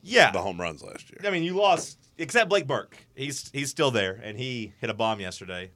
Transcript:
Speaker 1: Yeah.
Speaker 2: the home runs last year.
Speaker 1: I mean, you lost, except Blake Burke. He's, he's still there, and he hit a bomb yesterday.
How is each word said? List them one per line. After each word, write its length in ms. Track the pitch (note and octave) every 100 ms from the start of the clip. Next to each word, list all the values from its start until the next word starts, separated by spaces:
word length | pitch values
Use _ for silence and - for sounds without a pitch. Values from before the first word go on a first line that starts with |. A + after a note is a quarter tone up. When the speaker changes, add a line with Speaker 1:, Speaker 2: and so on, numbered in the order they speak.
Speaker 1:
Yeah. 300 | F3 A#3 C3+
Speaker 2:
the 100 | F#2
home 180 | F#2+ F2
runs 220 | F2 D#2
last 260 | - - -
year. 120 | -
Speaker 1:
I 60 | G3+
mean, 140 | F3+
you 100 | E3
lost, 460 | F#3 G3+ E3+ - - _ -
except 320 | A#2+ A#3+ G#3+
Blake 160 | G3+ C#3
Burke. 300 | B2 F#2 - _
He's, 340 | - C#3 C3+ -
he's 180 | C3+ C#3+
still 220 | - D3
there, 260 | A2+ F#2+ G2
and 120 | G2 G#2+
he 360 | B2+ B2 G#2 -
hit 100 | A#2+
a 40 |
bomb 260 | G#2+ A2 G#2+
yesterday. 500 | F#2 - F2+ F2+ F#2